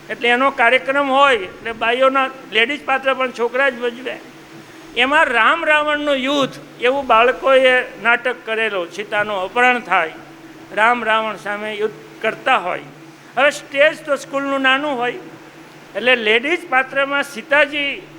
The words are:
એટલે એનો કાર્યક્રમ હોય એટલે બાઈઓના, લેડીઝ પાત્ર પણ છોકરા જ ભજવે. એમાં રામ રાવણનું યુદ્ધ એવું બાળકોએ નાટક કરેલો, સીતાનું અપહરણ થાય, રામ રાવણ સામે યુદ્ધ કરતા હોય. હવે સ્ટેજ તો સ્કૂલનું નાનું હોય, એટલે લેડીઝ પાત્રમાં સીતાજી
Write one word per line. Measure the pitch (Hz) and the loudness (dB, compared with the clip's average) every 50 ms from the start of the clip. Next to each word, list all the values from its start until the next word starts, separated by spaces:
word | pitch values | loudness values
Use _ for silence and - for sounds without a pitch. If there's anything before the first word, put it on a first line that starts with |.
| - - | -14 -12
એટલે | 214 - 254 233 | -8 -2 0 2
એનો | 240 247 269 277 | 2 2 2 0
કાર્યક્રમ | 269 262 233 233 247 254 254 269 269 285 285 269 | 2 2 2 4 4 2 0 0 -2 0 0 2
હોય | 262 277 285 277 254 | 2 4 4 4 4
એટલે | 214 185 180 - - - 226 | 2 -2 -6 -12 -12 -10 -10
બાઈઓના, | 226 220 233 226 247 254 262 269 269 269 262 254 - - - - | -8 -4 -2 -2 2 2 2 2 2 2 -2 -2 -4 -10 -12 -4
લેડીઝ | 190 220 233 247 294 285 - | 0 0 0 0 -2 -4 -4
પાત્ર | - 269 262 269 269 262 | -2 -2 0 0 0 -2
પણ | 262 254 247 | 0 -2 -4
છોકરા | - - 233 240 233 254 277 277 | -4 -4 -4 -2 0 0 0 0
જ | 254 233 | 0 -2
ભજવે. | 240 240 233 247 254 240 - - - - - - - - - - - - - - - - - | -6 -6 -6 -6 -10 -10 -10 -12 -14 -20 -20 -20 -20 -20 -20 -20 -20 -20 -20 -20 -20 -8 -2
એમાં | 226 247 269 294 311 320 | 0 0 2 4 4 4
રામ | 285 240 233 220 247 311 339 330 | 4 4 4 4 4 2 2 2
રાવણનું | 311 302 302 302 302 294 294 294 294 285 | 2 2 2 2 0 -2 -2 0 0 0
યુદ્ધ | 262 247 269 294 285 269 - - - - - - - | 0 0 0 0 0 0 -2 -4 -10 -18 -20 -8 -2
એવું | 226 247 269 285 269 | 0 0 0 0 2
બાળકોએ | 254 226 220 240 247 247 - - 269 269 262 262 254 254 254 233 - - 196 | 4 4 6 6 4 2 0 2 4 6 6 6 6 4 4 0 -2 -6 -2
નાટક | 196 233 240 240 - 254 240 - - | 0 2 2 2 0 -4 -6 -6 -6
કરેલો, | 220 220 214 226 220 202 190 170 | -6 -4 -2 -2 -2 -2 -4 -6
સીતાનું | 165 - 202 208 208 214 208 208 214 208 190 | -6 -8 -10 -8 -4 -2 -2 -2 -2 -2 -4
અપહરણ | 185 190 - 240 247 254 247 240 | -4 -4 -4 0 0 0 0 0
થાય, | 226 170 180 185 165 117 - - - - - - - - - - - - 190 | 0 2 2 2 2 -2 -6 -12 -18 -20 -20 -20 -20 -20 -20 -20 -18 -8 -2
રામ | 202 214 233 240 240 226 | 0 2 2 2 0 0
રાવણ | 220 220 220 220 220 208 | 0 0 0 0 -4 -6
સામે | 170 - 196 208 208 214 214 214 | -8 -8 -8 -8 -6 -8 -8 -6
યુદ્ધ | 202 214 226 - - - - - - | -4 -4 -6 -6 -8 -18 -20 -12 -6
કરતા | - 226 208 - - 269 262 | -6 -6 -4 -2 0 0 0
હોય. | 214 175 180 151 135 - - - - - - - - - - - | 0 0 -2 -6 -6 -8 -14 -20 -20 -20 -20 -20 -20 -20 -8 0
હવે | 240 269 294 | 2 2 2
સ્ટેજ | 285 - - - - 277 285 320 320 - - | 2 0 -8 -4 2 4 4 4 2 0 -6
તો | 302 277 | -4 -4
સ્કૂલનું | 254 - - - 277 277 277 277 269 | -4 -6 -6 -6 -4 -4 -2 -2 0
નાનું | 269 262 262 269 294 302 277 233 | 2 2 2 2 0 -2 -4 -2
હોય, | 240 247 - - - - - - - - - - - - - - - - - | -4 -4 -6 -8 -12 -18 -20 -20 -20 -20 -20 -20 -20 -20 -20 -20 -18 -12 -8
એટલે | 196 220 247 254 | -2 2 2 2
લેડીઝ | 240 220 214 220 240 247 294 349 349 339 - | 2 4 2 2 2 2 0 -2 -4 -2 -2
પાત્રમાં | 269 262 262 262 277 269 277 277 277 277 | 0 0 0 0 -2 -2 -2 0 0 -4
સીતાજી | 277 - - 220 214 - 277 294 302 277 294 285 285 277 262 196 - - - | -4 -4 -8 -10 -4 0 2 2 2 2 0 -4 -4 -4 -6 -8 -12 -16 -12